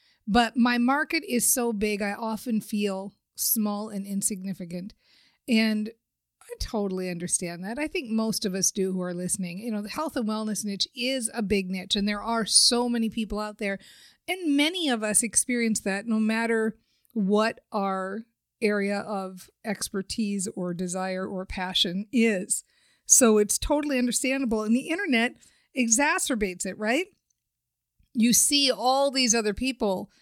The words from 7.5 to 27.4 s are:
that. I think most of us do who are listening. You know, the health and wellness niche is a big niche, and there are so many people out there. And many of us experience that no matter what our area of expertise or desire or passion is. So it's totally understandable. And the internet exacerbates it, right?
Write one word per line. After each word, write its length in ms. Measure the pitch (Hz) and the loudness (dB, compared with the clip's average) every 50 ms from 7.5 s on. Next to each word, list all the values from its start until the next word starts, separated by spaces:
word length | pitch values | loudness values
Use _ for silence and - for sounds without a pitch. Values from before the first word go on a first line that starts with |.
| 170 170 180 | -6 -8 -8
that. 160 | 196 233 277 | -8 -6 -4
I 80 | 294 | -6
think 240 | 302 - 381 285 226 | -4 -4 -6 -4 -2
most 340 | 220 220 220 226 214 - - | -2 0 0 0 -2 -2 -2
of 80 | 202 180 | -4 -2
us 200 | 196 190 - - | 0 0 0 0
do 180 | - 185 190 | 0 -2 -2
who 100 | 185 185 | -2 -2
are 140 | 185 180 180 | -4 -4 -6
listening. 460 | 175 180 180 - - 185 175 170 185 | -6 -4 -4 -4 -4 -4 -6 -8 -8
You 100 | 220 240 | -6 -6
know, 100 | 214 208 | -6 -4
the 80 | 208 208 | -6 -6
health 280 | - - 311 320 - | -6 -4 -4 -4 -2
and 120 | 285 233 208 | -2 -2 -2
wellness 360 | 214 220 220 214 214 196 - | -2 -4 -4 -4 -4 -4 -4
niche 240 | 208 202 190 - - _ | -6 -4 -4 -4 -6 _
is 380 | 269 240 254 269 262 226 - - | -4 -2 0 0 0 -2 -2 -2
a 80 | 233 | -2
big 300 | 220 185 214 196 185 180 | -2 0 0 0 0 -2
niche, 240 | 190 185 180 185 - | -6 -6 -4 -2 -2
and 140 | 208 196 208 | 0 0 0
there 120 | 208 208 | -2 -2
are 240 | 202 214 233 226 214 | -4 -2 -2 -2 0
so 440 | - - - - - 254 240 247 247 | 4 4 4 6 6 4 2 0 0
many 200 | 240 240 226 220 | 0 0 -2 -2
people 300 | 220 233 220 196 208 208 | -2 -4 -6 -4 -4 -6
out 200 | 214 214 208 - | -6 -6 -6 -6
there. 200 | 220 196 196 196 - - - - - - _ _ _ | -4 -4 -4 -6 -10 -18 -20 -20 -20 -20 _ _ _
And 300 | - 359 381 359 311 285 | -6 -4 -2 2 2 4
many 320 | 277 285 311 359 370 339 285 | 4 4 2 2 0 0 0
of 160 | 247 220 214 | 0 0 0
us 180 | 214 208 - 247 | 2 2 2 2
experience 560 | 220 - - - - 247 240 233 226 220 - - | 2 0 -2 0 0 0 0 2 2 0 0 0
that 220 | 202 190 196 202 | -2 -2 -2 -2
no 140 | 233 220 220 | -2 0 2
matter 580 | 220 214 220 226 233 226 226 220 220 226 220 - _ _ _ _ _ _ _ | 2 2 2 0 0 2 2 2 2 0 -2 -6 _ _ _ _ _ _ _
what 480 | 226 202 185 208 208 214 226 - - _ _ | -2 2 2 4 4 4 2 0 -6 _ _
our 540 | - 214 196 196 190 190 185 190 196 220 226 - _ _ _ _ _ _ | -4 -2 -2 -2 -2 -2 -4 -6 -8 -10 -12 -14 _ _ _ _ _ _
area 380 | - 208 208 202 196 202 202 202 | 0 0 2 2 0 0 -2 -2
of 500 | - - 214 196 190 190 190 180 - - _ _ _ | -4 -4 -6 -6 -6 -8 -10 -14 -18 -20 _ _ _
expertise 840 | 226 202 - - - - 202 185 - - - 220 202 202 202 180 214 - | -6 -4 -4 -4 -6 -4 -6 -6 -6 -4 -4 -2 -2 -2 -4 -4 -4 -6
or 180 | - 180 180 175 | -4 -4 -4 -4
desire 500 | 170 185 175 175 185 185 190 185 185 190 | -4 -4 -4 -4 -4 -4 -4 -4 -4 -4
or 220 | - 202 185 185 | -6 -6 -8 -8
passion 600 | - - - 185 185 185 - - 202 175 190 208 - | -6 -6 -6 -6 -4 0 0 0 0 0 -4 -6 -2
is. 540 | - 247 226 233 214 180 196 - - - - _ _ _ _ _ _ _ _ | 2 4 4 4 4 0 -2 -2 -4 -4 -4 _ _ _ _ _ _ _ _
So 320 | - - - 262 226 214 214 | 4 6 8 8 8 8 6
it's 180 | 208 208 - | 6 4 2
totally 440 | - - - 294 294 302 302 269 254 | -2 0 2 2 2 2 0 0 0
understandable. 640 | 247 247 233 - - 254 269 277 277 240 226 214 214 | 0 0 0 0 0 0 0 0 0 0 0 0 2
And 100 | 214 226 | 2 2
the 140 | 254 - - | 2 2 0
internet 480 | 311 359 403 359 254 226 233 247 - - - - _ _ _ _ _ | -2 -2 0 0 2 2 2 0 -2 -8 -20 -20 _ _ _ _ _
exacerbates 880 | 269 247 226 226 233 285 294 339 370 - - 285 220 208 190 180 180 - | -2 2 2 4 4 4 2 2 0 0 -2 -2 -2 -2 -4 -4 -6 -8
it, 100 | 196 180 | -8 -6
right? 300 | - 214 214 240 294 381 - _ _ _ _ _ _ | -4 -2 0 0 0 0 -4 _ _ _ _ _ _